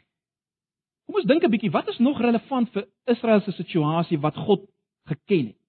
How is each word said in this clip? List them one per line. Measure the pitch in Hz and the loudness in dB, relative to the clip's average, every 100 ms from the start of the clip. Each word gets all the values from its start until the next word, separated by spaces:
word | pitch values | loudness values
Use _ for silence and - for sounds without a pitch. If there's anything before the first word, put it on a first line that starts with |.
| _ _ _ _ _ _ _ _ _ _ - | _ _ _ _ _ _ _ _ _ _ -8
Kom | 403 | -2
ons | 240 | 2
dink | 311 | 2
'n | 320 | 2
bietjie, | 220 202 | 0 0
wat | 233 - | -2 -2
is | 381 | 0
nog | 247 277 | 0 2
relevant | 240 233 - 262 233 | 0 0 -2 -2 -2
vir | 202 - _ - | -4 -8 _ -4
Israel | 233 226 214 | -2 2 2
se | 196 | 2
situasie | 175 170 175 147 165 165 156 | -8 -4 -2 0 0 0 -2
wat | 147 - | -2 -2
God | 165 196 - _ _ _ - | 0 0 -2 _ _ _ -10
geken | 147 - 185 113 | -8 -2 0 -2
het? | - | -8